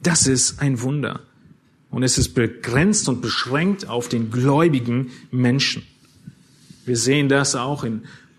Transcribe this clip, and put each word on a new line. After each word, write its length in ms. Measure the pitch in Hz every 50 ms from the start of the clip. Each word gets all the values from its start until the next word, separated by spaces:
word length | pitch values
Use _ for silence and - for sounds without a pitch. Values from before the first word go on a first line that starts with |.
Das 260 | - 175 165 - - 135
ist 320 | 131 123 - - - -
ein 200 | 143 143 131 117
Wunder. 400 | 117 131 143 151 135 107 - - - _ _ _ _ - - _ _ _ _ _ _ _
Und 140 | - 123 127
es 140 | 127 - -
ist 180 | - - -
begrenzt 760 | 131 117 110 - - - 120 117 135 160 202 208 - - 147
und 120 | 127 -
beschränkt 680 | - 117 - - - 120 131 147 165 190 202 190 - -
auf 220 | 117 120 120 -
den 220 | - 117 113 110
gläubigen 800 | 107 123 123 139 139 147 165 175 147 131 120 117 120 123 131 123 - - - -
Menschen. 540 | - 127 123 123 123 139 139 - - - - - _ _ _ _ _ - - - - - _ _ _ _ _ - - - -
Wir 120 | - 120 117
sehen 320 | 113 123 139 147 143 135
das 260 | 139 143 143 135 -
auch 280 | 127 120 135 147 139 -
in 200 | 117 113 110 - - - - - _ _